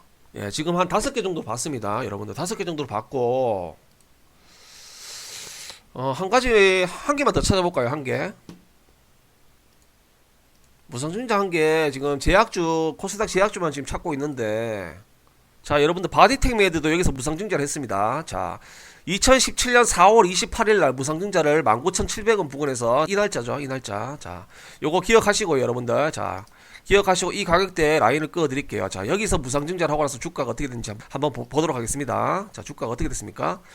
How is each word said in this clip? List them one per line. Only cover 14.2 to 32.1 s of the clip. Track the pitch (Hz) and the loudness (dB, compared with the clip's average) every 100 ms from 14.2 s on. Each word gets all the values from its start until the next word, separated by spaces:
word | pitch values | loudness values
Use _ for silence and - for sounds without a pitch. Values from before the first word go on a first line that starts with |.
| 147 127 107 110 113 107 85 85 - _ _ _ _ _ | -4 -4 -2 -2 -4 -6 -8 -14 -20 _ _ _ _ _
자, | - 147 | -2 2
여러분들, | 147 175 170 | 2 2 0
바디텍메드도 | 143 202 269 262 226 190 160 151 | 6 6 6 2 2 2 2 0
여기서 | 170 180 | 2 0
무상증자를 | 131 135 156 214 160 | -2 -4 -4 -2 -2
했습니다. | 143 156 135 98 107 143 160 | -2 -4 -4 -2 0 -2 -4
자, | 95 90 87 - - - - - | -6 -6 -8 -14 -20 -20 -10 -4
이천십칠 | 190 254 262 - - 247 | 2 6 6 4 -2 2
년 | 240 | 4
사월 | 233 175 185 226 180 | 4 6 8 8 6
이십팔 | 180 190 - 214 | 2 -2 0 2
일 | 208 | 4
날 | 143 | 4
무상증자를 | 131 127 156 202 180 147 151 | 2 -2 -4 -2 2 4 4
만 | - 117 | 4 2
구천칠백 | 170 185 196 - 214 214 | 0 -2 -2 -2 2 2
원 | 151 | 0
부근에서 | 139 147 120 117 127 160 | -4 -4 0 2 2 2
이 | 196 | 0
날짜죠, | 208 147 120 127 | 0 -2 -4 -6
이 | 135 | -6
날짜. | 131 117 101 120 147 | -8 -6 -8 -8 -10
자, | - 90 95 - - - | -12 -14 -16 -20 -20 -6
요거 | 147 180 | 0 0
기억하시고요, | 185 226 208 208 190 139 | 6 6 6 0 0 0
여러분들. | 120 123 120 120 147 | 0 -2 0 0 0
자, | - 98 92 - - - - - | -4 -6 -8 -12 -20 -20 -10 2
기억하시고 | 196 190 180 175 | 4 4 2 0
이 | 202 | -2
가격대 | 175 175 190 180 151 156 | 2 2 2 2 2 4
라인을 | 113 151 156 | 4 2 -2
그어드릴게요. | 175 151 135 131 104 98 | -2 -2 -2 -4 -4 -4
자, | 95 104 | -4 -2
여기서 | 196 202 175 | -2 0 -2
무상증자를 | 127 143 147 185 156 | 0 -2 -2 -2 -2
하고 | 151 | 0
나서 | 143 131 | -2 -4
주가가 | 165 - 123 | -8 -6 -6
어떻게 | 117 147 | -4 -6
되는지 | 117 110 104 - | -6 -10 -12 -12
한번 | 135 147 | -4 -4
보-, | 123 120 | -4 -4
보도록 | 139 160 127 | 0 0 -2
하겠습니다. | 113 143 139 | -4 -4 -2